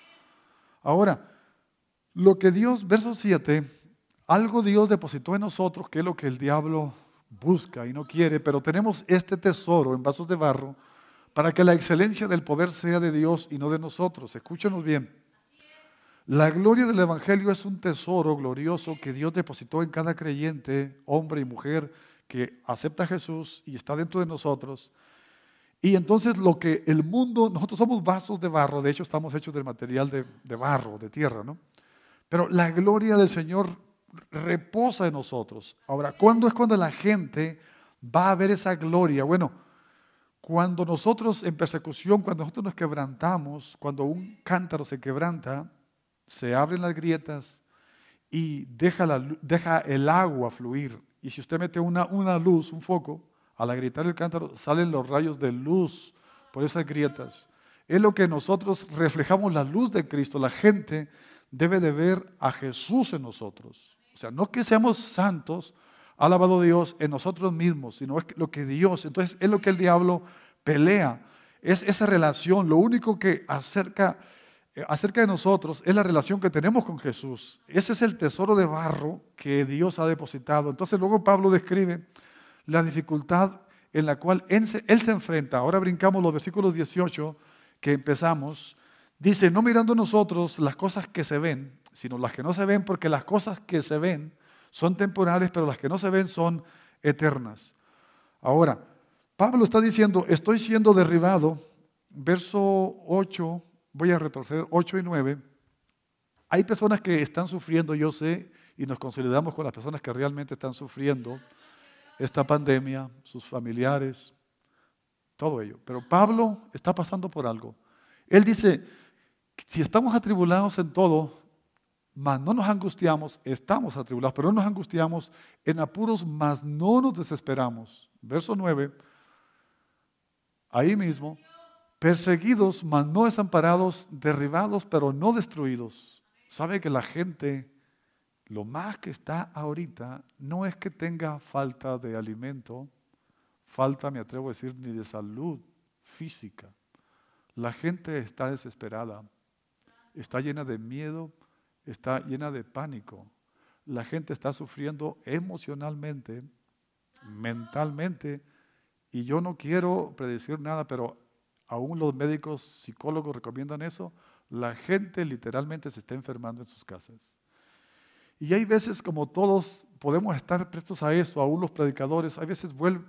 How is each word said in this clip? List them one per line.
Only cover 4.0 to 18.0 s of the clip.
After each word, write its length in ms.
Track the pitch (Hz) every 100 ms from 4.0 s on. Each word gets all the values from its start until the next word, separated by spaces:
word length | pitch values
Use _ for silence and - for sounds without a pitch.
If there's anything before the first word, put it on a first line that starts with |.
| _ _ -
algo 360 | 185 226 233
Dios 280 | 202 208 208
depositó 440 | 196 160 143 143
en 60 | 202
nosotros, 480 | 208 - 185 175 -
que 120 | 151
es 40 |
lo 100 | 180
que 120 | 170 143
el 100 | 127
diablo 560 | 139 151 151 160 147 - _ _ _
busca 560 | 104 151 180 - 127 120
y 80 |
no 100 | 135
quiere, 360 | 147 160 165 151
pero 220 | 151 143
tenemos 420 | 156 170 220 160 -
este 300 | 180 175 185
tesoro 560 | 190 - - 170 131
en 80 | 127
vasos 260 | 139 143 170
de 80 | 175
barro 400 | 151 131 135 139 _ _ _ _ _
para 200 | - 160
que 120 | 160
la 80 | 180
excelencia 560 | 170 170 165 208 196 208
del 140 | 170
poder 280 | 143 147 175
sea 280 | 160 170 170
de 100 | 170
Dios 380 | 151 160 160 -
y 60 | 143
no 140 | 147
de 80 | 156
nosotros. 580 | 160 - 180 - 120 123
Escúchenos 480 | - 170 208 185
bien. 300 | 156 147 113 _ _ _ _ _ _ - _ _ _ _ -
La 240 | 143 156
gloria 340 | 165 208 240
del 140 | 240 202
evangelio 520 | 175 160 190 196 202
es 140 | 196
un 160 | 196 185
tesoro 560 | 180 143